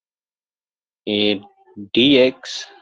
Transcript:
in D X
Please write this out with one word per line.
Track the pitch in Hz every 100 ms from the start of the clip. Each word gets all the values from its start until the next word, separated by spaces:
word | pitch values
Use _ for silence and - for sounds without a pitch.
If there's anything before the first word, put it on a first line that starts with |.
| _ _ _ _ _ _ _ _ _ _ -
in | 104 104 101 - _ _ - 101
D | - 135 135
X | 131 - - - - -